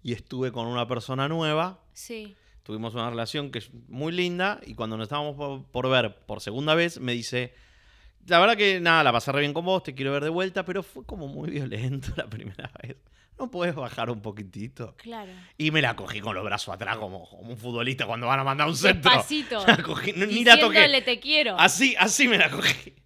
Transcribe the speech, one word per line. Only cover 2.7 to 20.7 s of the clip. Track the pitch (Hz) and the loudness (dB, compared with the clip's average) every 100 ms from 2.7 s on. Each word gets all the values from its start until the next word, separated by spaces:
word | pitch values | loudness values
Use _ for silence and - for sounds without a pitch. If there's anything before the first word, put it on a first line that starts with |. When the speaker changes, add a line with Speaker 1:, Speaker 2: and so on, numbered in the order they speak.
| 110 113 | -8 -6
Speaker 1:
una | 120 117 | -4 -6
relación | 117 113 151 143 | -4 -6 -6 -6
que | 123 | -10
es | - 120 - | -12 -20 -16
muy | 127 156 | -8 -6
linda | 175 180 175 190 208 - | -2 -2 -2 -4 -4 -12
y | |
cuando | 113 110 110 | -8 -6 -6
nos | |
estábamos | 110 147 147 139 | -6 -4 -6 -6
por, | 143 135 131 | -8 -8 -8
por | 123 127 | -4 2
ver | 131 113 - - | 2 2 -4 -12
por | 101 | -10
segunda | - 113 151 | -8 -4 2
vez | 160 170 170 | 2 2 -2
me | 127 | -4
dice, | 120 113 123 120 _ _ _ _ _ - _ - | -4 -4 -6 -6 _ _ _ _ _ -20 _ 4
"La | 170 | 6
verdad | 202 220 | 6 6
que | 202 185 | 4 4
nada, | 170 165 | 4 6
la | 143 | 6
pasé | 117 127 | 4 2
re | 135 | 0
bien | 147 | 0
con | 147 | -2
vos, | 175 185 | 0 0
te | 175 | -2
quiero | 131 135 | -6 -2
ver | 143 | -2
de | 151 | -2
vuelta", | 165 190 190 | -2 -2 -4
pero | 185 185 | -4 -6
fue | - - 240 | -8 -16 -14
como | 196 143 | -12 -10
muy | 143 151 | -8 -6
violento | 147 135 110 127 139 131 | -6 -6 -4 -4 -6 -6
<laughs> | - | -8
la | - | -8
primera | 110 - 95 - - | -10 -12 -14 -16 -14
vez. | 117 131 _ _ _ - | -16 -16 _ _ _ -14
¿No | 247 | -10
podés | 180 175 | -4 -4
bajar | 156 123 - 117 | -4 -8 -6 -6
un | 113 | -4
poquitito? | 107 104 95 101 113 - 113 - | -8 -10 -12 -12 -12 -12 -16 -14
Speaker 2:
Claro. | 226 233 196 185 180 _ | -16 -14 -16 -20 -20 _
Speaker 1:
Y | 156 | 0
me | 156 | 2
la | 123 | 2
cogí | - 92 104 | -2 -8 -8
con | 104 | -6
los | 92 | -6
brazos | 104 101 - | -4 -6 -6
atrás | 92 95 110 | -8 -6 -6
como, | 104 95 85 | -8 -12 -16
como | 87 107 | -20 -16
un | 127 | -12
futbolista | 120 117 123 131 | -8 -4 -4 -4
cuando | 104 117 120 | -4 -4 -2
van | 135 | 0
a | |
mandar | 135 139 151 | 0 0 0
un | 143 | 2
centro. | 190 190 196 | 2 4 4
Speaker 2:
Despacito. | 247 - 302 277 226 | 4 2 -4 -4 0
Speaker 1:
<laughs> | 196 | 4
La | 185 | 4
cogí, | 160 - - | 2 -4 -4
no, | 170 208 | -2 0
ni | 226 | 4
la | 240 233 | 8 8
toqué. | 233 | 8